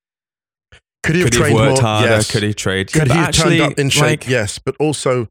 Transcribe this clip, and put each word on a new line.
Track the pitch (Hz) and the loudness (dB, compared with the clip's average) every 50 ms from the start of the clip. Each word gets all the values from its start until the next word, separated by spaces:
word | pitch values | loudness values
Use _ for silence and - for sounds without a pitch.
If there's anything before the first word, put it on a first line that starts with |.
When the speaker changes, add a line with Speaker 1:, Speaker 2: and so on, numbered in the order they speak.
| _ _ _ _ _ _ _ _ _ _ _ _ _ _ - - _ _ _ _ - | _ _ _ _ _ _ _ _ _ _ _ _ _ _ -20 -20 _ _ _ _ -4
Speaker 1:
Could | 160 160 | -2 0
he | 180 | 0
have | 180 117 | 0 2
Speaker 2:
Could | - | 2
he | - | 2
have | 156 147 | 2 2
Speaker 1:
trained | 139 | 2
Speaker 2:
worked | 110 - 139 131 135 | 2 2 2 2 2
Speaker 1:
more? | 120 107 | 2 2
Speaker 2:
harder? | 107 107 110 117 | 2 2 2 2
Speaker 1:
Yes. | 113 107 107 - | 2 2 0 0
Speaker 2:
Could | - 110 104 | -2 -2 -2
he | 107 | -2
have | 104 | -4
trained? | - - 101 95 95 98 - | -4 -4 -4 -2 -2 -4 -2
Speaker 1:
Could | - | -2
Speaker 2:
Yeah, | 156 151 | 0 0
Speaker 1:
he | 123 | 2
Speaker 2:
but | 131 | 2
Speaker 1:
have | 170 170 165 - | 0 0 0 0
turned | 165 165 151 170 | 0 2 2 2
Speaker 2:
actually, | 165 | 2
Speaker 1:
up | - 143 - - | 0 0 -2 -2
in | 139 135 | -2 0
shape? | - 147 | 0 0
Speaker 2:
like | 151 151 151 143 - | 2 0 0 -2 -2
Speaker 1:
Yes, | 127 127 120 104 104 - - | -2 -2 -2 -2 -4 -8 -8
but | - 135 - - | -8 -8 -4 -2
also, | 147 156 135 - - 139 127 127 113 - | -2 -4 -2 -2 -2 -2 -2 -2 -4 -6